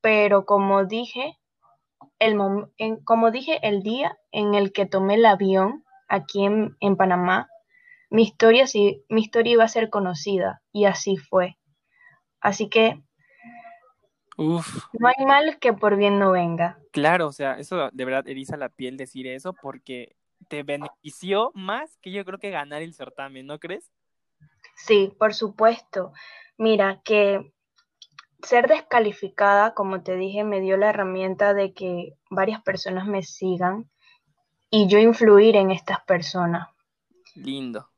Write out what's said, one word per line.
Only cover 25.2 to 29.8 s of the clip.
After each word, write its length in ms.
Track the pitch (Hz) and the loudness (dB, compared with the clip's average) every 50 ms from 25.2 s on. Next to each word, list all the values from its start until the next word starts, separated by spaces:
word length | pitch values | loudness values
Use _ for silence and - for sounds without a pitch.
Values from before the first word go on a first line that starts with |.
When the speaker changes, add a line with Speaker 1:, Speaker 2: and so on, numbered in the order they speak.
| 214 214 208 | -2 -2 -2
Speaker 1:
supuesto. 800 | - 220 202 202 - 220 226 233 - _ _ - 196 180 180 _ - - - - - - _ _ | -4 -8 -8 -2 2 2 2 2 0 _ _ -8 -8 -8 -8 _ -20 -20 -20 -20 -20 -20 _ _
Mira, 440 | - 220 220 220 208 196 196 190 - _ | -2 0 2 2 2 2 0 -2 -6 _
que 500 | - 220 208 202 202 202 196 - _ _ _ _ _ _ _ _ _ _ _ - _ _ - _ _ _ _ | 0 2 2 2 2 0 -2 -6 _ _ _ _ _ _ _ _ _ _ _ -20 _ _ -20 _ _ _ _
ser 260 | - - 247 240 240 | -4 0 2 2 4
descalificada, 1040 | - 311 302 - _ - - 220 208 202 - - 196 _ - 208 202 202 202 208 226 220 | 4 2 0 0 _ 0 0 0 0 -4 -8 -12 -12 _ 0 2 4 4 4 4 2 0
como 280 | 214 | -4